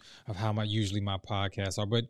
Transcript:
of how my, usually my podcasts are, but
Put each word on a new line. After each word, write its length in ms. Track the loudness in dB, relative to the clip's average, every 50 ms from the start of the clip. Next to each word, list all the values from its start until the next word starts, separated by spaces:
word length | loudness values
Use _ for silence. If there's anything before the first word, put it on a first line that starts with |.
| -12 -20 -20 -14 -10
of 80 | -8 -4
how 160 | 0 0 2
my, 120 | 2 2 0
usually 380 | 2 2 2 2 2 0 0
my 160 | 0 0 -2 -4
podcasts 580 | -4 -2 -2 0 0 0 0 -2 -2 -2 -2
are, 80 | -2 0
but 200 | 2 2 0 0